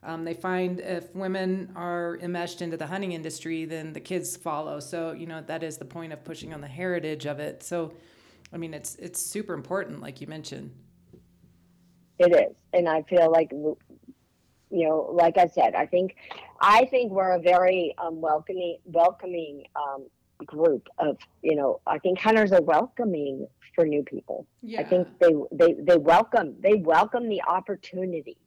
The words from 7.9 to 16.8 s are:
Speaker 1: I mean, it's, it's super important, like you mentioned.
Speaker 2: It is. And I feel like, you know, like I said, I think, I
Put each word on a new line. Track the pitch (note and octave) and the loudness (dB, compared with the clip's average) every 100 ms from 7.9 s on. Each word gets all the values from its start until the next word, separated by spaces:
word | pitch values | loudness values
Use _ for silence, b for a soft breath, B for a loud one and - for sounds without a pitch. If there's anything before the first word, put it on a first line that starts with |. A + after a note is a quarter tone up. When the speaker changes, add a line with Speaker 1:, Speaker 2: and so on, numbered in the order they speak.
| b b b b b b | b b b b b b
Speaker 1:
I | E3 | -12
mean, | E3 | -10
it's, | D3+ - - | -10 -12 -14
it's | F3+ - | -12 -10
super | - G3+ G#3+ | -8 -8 -8
important, | D#3+ B2+ F#3+ G#3+ - | -10 -6 -6 -6 -12
like | D3 C3+ | -14 -14
you | C#3+ | -14
mentioned. | D#3 C#3 C3+ C#3 - _ _ _ - _ _ _ _ _ _ _ _ _ _ | -14 -14 -14 -16 -20 _ _ _ -20 _ _ _ _ _ _ _ _ _ _
Speaker 2:
It | F3+ | 6
is. | E3 G#2 - _ | 6 4 -2 _
And | F#3 E3+ | 0 2
I | D#3 | 0
feel | D3+ F3+ D#3+ | 2 4 6
like, | E3 D#3 | 6 2
you | C#3 D3+ - _ - - - _ _ _ _ _ F#3 D#3+ | -2 -4 -4 _ -20 -20 -20 _ _ _ _ _ 0 2
know, | D#3 - | 0 0
like | F3 E3+ F3 | 4 4 6
I | F3 | 4
said, | - A#2+ F#2 | 4 2 2
I | C#3+ | 0
think, | F3+ F#3 - B B B - | 0 0 -6 B B B 0
I | G3+ G#3+ | 6 6